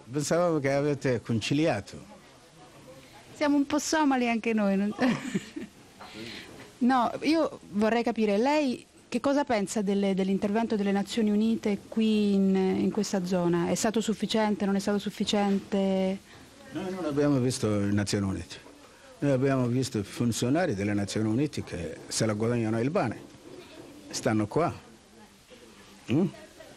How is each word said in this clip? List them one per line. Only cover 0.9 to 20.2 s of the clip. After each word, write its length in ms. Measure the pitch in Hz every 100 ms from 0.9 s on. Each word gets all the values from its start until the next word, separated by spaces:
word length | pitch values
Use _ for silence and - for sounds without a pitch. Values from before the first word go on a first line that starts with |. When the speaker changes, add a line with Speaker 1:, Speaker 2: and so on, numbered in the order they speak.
| 143 135 117
Speaker 1:
conciliato. 840 | - 113 - 139 160 107 - 76 - - - - - - - - - - - - -
Speaker 2:
Siamo 220 | - 294 285
un 80 |
po' 140 | 277 294
somali 500 | - 320 294 262 240
anche 240 | 233 233
noi, 240 | 220 202 196
non 180 | 208 -
<laughs> 1800 | 254 185 254 - - - - - - - - 107 117 - - - - -
No, 320 | 240 262 226 -
io 380 | 269 330 294 - 82
vorrei 320 | 190 214 226
capire, 340 | 240 226 214 202
lei 480 | 254 302 277 - - - -
che 120 | 240
cosa 240 | 269 285
pensa 360 | 285 220 196 226
delle, 320 | 202 202 202
dell'intervento 640 | 190 190 190 208 214 226 214
delle 160 | 202
Nazioni 380 | 196 196 - 214
Unite 480 | 208 226 226 214 202 -
qui 460 | - 220 214 208
in, 200 | 196 190
in 360 | 190 190 196 202
questa 340 | 190 202 202
zona? 460 | 180 185 175 170 180
È 40 |
stato 280 | 180 226 220
sufficiente, 640 | 214 196 202 220 214 208 196
non 100 | 196
è 40 |
stato 180 | 202 208
sufficiente? 1200 | 208 - 202 208 202 196 - 202 196 190 190 196 - - - - -
Speaker 1:
Noi 200 | 156 190
non 140 | 190 156
abbiamo 320 | 143 147 139
visto 300 | 127 - 110
le 220 | 104 101
Nazioni 340 | 101 101 107 98
Unite. 380 | 87 85 - - - - - - -
Noi 140 | 143
abbiamo 340 | 131 139 135 120
visto 320 | 123 127 107
i 40 |
funzionari 720 | 95 -